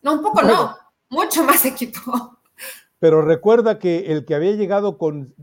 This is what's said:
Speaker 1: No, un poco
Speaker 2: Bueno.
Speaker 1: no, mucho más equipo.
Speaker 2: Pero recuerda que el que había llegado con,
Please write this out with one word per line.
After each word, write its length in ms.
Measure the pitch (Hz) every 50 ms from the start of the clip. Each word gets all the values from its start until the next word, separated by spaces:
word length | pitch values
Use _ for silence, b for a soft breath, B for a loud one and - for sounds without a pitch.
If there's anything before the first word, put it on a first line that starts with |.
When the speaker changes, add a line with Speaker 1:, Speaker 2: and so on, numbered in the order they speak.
Speaker 1:
No, 120 | - 285 311
un 80 | 302
poco 200 | 311 427 415 339
Speaker 2:
Bueno. 120 | 285 226 440
Speaker 1:
no, 240 | - - - - - _ _ _ _ _ _
mucho 340 | 254 320 370 - - 311 294
más 220 | 269 339 - -
equipo. 720 | 262 254 - 247 - - - - 247 240 247 - - _ _ _ _ B B B B B B B B _ _
Speaker 2:
Pero 220 | 175 160 156 156
recuerda 580 | 156 156 165 156 - 208 226 240 214 226 208 214
que 320 | - 180 170 170 196 160
el 140 | 156 151 143
que 100 | 147 151
había 160 | 147 165 196
llegado 460 | 214 208 208 175 196 202 202 202 202 202
con, 360 | 165 156 151 147 135 139 _ -